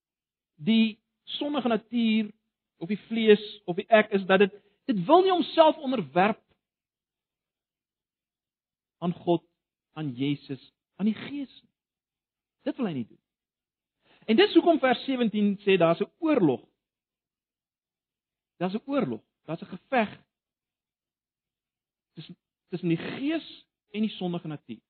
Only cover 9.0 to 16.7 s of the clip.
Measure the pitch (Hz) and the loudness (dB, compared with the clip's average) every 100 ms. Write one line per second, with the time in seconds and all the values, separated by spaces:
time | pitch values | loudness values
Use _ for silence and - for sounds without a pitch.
9 | 175 170 180 170 _ _ _ _ _ - | -6 -6 -2 -2 _ _ _ _ _ -10
10 | 156 123 139 143 - 135 - _ _ - | -10 -4 -4 -4 -6 -14 -14 _ _ -6
11 | 202 208 - 285 269 - _ _ _ _ | -4 -4 -8 -12 -12 -16 _ _ _ _
12 | _ _ _ _ _ _ - - 220 143 | _ _ _ _ _ _ -10 -6 -6 -6
13 | 113 - _ _ _ _ _ _ _ _ | -8 -14 _ _ _ _ _ _ _ _
14 | _ _ - 220 403 339 339 320 262 240 | _ _ -2 2 4 4 4 2 2 -2
15 | - 262 233 214 208 196 - 190 165 170 | -2 -2 -2 0 0 0 2 4 4 2
16 | 202 - 320 285 165 120 - | -2 -4 0 2 2 0 -6